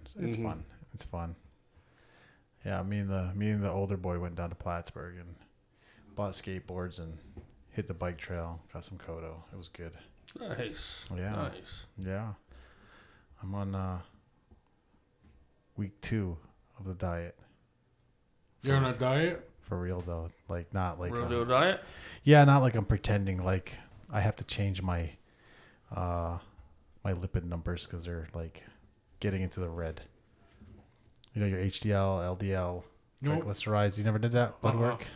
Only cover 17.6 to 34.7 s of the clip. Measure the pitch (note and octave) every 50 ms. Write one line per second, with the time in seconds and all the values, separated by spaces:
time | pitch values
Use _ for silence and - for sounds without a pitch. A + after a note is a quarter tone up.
17.6 | _ _ _ _ _ _ _ _ _ _ _ _ _ _ _ _ _ _ _ _
18.6 | - C3+ C#3 C3+ C3+ B2+ B2 G#2+ B2+ B2+ C3+ D3 E3 F3+ - - - - - -
19.6 | - - F2+ F2+ F2+ F2+ F#2 F2+ E2 F2 E2+ E2 E2 E2+ - - _ - F2+ F2
20.6 | E2 - - G2 F#2 F2+ E2 D#2+ F2+ F2 A#2+ A#2+ A#2+ A#2+ A#2+ A#2+ A#2 A#2+ B2+ C3
21.6 | D#3+ F#3 G3 - - - - - - - - - - C#3+ D3+ D3 C#3+ C#3 C#3 C#3
22.6 | C3 B2+ A2+ A2+ G2 - A2+ G2 - - G#2+ G2 G2 G2 F#2 F#2 F2+ F#2 F#2+ F2+
23.6 | - - - - - - - - - - - G#2+ F#2 G#2+ - - - - - -
24.6 | G2+ G2 F#2+ F#2 F#2 F#2 F2+ E2+ E2+ D2 - - - _ _ _ - - - -
25.6 | - - - _ _ - - F#2 F2+ F2 F2 F2 E2+ E2 E2+ F2 - - - -
26.6 | - - - - - - - - - G2+ F#2 F2+ F#2 - - F2+ E2+ F2 E2+ E2+
27.6 | - F2 F2 E2+ - - - F2 E2 F2 F2 E2 D#2+ - - E2 E2 D#2+ - -
28.6 | - - - - - - _ _ _ _ - - - G#2 F#2+ F#2+ F#2 F2 - F#2+
29.6 | F2+ E2+ E2 E2+ E2+ D#2+ D#2 - - - - _ _ _ _ _ - - - -
30.6 | - - - - - - _ _ _ - _ _ - - - G#2+ G#2 G2 F#2+ F2+
31.6 | F#2+ G2 - - - G#2+ G2+ G2 G2 F#2+ F#2+ F2+ F2 F2+ F#2 F2+ G2+ G2 F#2+ F#2
32.6 | F2+ F2 F2+ F2 - - - _ _ _ _ - C#3 D3 D3+ E3 - G#2 F#2+ -
33.6 | - G#2+ G#2+ G#2 G#2 G2+ G2 G#2+ G#2 A2 G#2+ A2 A2+ A#2 A#2+ A#2+ A#2+ G#2 - -
34.6 | - A2